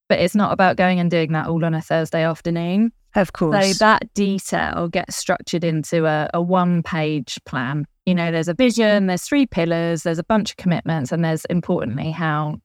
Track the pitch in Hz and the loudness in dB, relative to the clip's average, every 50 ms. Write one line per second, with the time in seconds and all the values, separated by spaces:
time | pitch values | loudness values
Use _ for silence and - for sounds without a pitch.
0 | _ - 208 - 175 180 - 208 196 - - 196 190 175 - - 180 185 185 175 | _ -2 0 2 2 2 2 0 0 0 2 2 2 2 4 2 2 2 2 2
1 | 175 170 175 165 160 151 160 156 - - 165 160 170 165 160 160 - - 160 165 | 2 2 2 0 0 0 0 -2 -2 -2 -2 0 0 0 -2 -2 -2 -2 -2 -2
2 | 160 - - 165 160 165 156 - - 170 170 170 170 175 185 208 226 226 - _ | 0 -2 -2 0 0 -2 -2 -4 -4 -4 -2 -2 -2 0 0 2 0 0 -2 _
3 | _ _ - 208 180 - - - 180 156 180 202 196 196 185 - 214 214 214 - | _ _ -2 0 0 0 -2 -2 0 2 4 4 4 2 2 4 4 4 4 2
4 | - - - 202 202 196 196 185 - - 180 - - - - 170 175 170 - 175 | 0 -4 -2 -2 0 0 0 -2 -4 -4 -2 -2 -2 -2 -4 -4 -4 -2 -2 -4
5 | - - - - - - 151 - - - - 165 170 165 160 156 147 - 170 165 | -4 -4 -8 -6 -2 -2 -2 -2 -2 -4 -4 -2 0 0 0 -2 -2 0 0 0
6 | 160 156 151 151 156 - - 170 175 175 185 185 180 180 175 170 165 - 175 160 | 2 2 2 0 -2 -2 -2 -2 0 2 2 2 2 2 2 0 0 -2 -2 -2
7 | 156 156 156 147 120 - - - - - 131 127 120 131 147 151 139 - _ _ | -2 -2 -2 -2 -4 -6 -10 -14 -12 -8 -6 -4 -4 -2 -4 -4 -6 -8 _ _
8 | _ 185 180 170 170 170 165 165 156 175 160 262 254 240 208 233 220 214 208 202 | _ 0 0 2 2 0 0 0 0 0 0 2 2 2 4 4 4 4 4 4
9 | 190 185 180 175 - - 294 285 262 - - 180 170 170 170 165 170 170 170 156 | 2 2 0 -2 -2 0 2 2 2 2 0 0 0 0 0 0 0 0 -2 -2
10 | - 170 165 170 - - 220 208 202 - - - - 180 165 - - 160 165 156 | -2 -2 -2 -2 0 0 0 0 0 -2 -6 -4 0 0 0 0 0 -2 -2 -2
11 | 127 - 160 165 170 160 160 156 - - 175 175 - - 180 - 147 117 117 - | -2 -2 -2 0 0 0 0 -2 -2 -2 -2 -2 0 0 -2 -2 -2 -4 -4 -4
12 | - 160 160 175 170 156 151 151 151 151 156 - | -6 -6 -4 -2 -2 -2 0 -2 -2 -4 -6 -6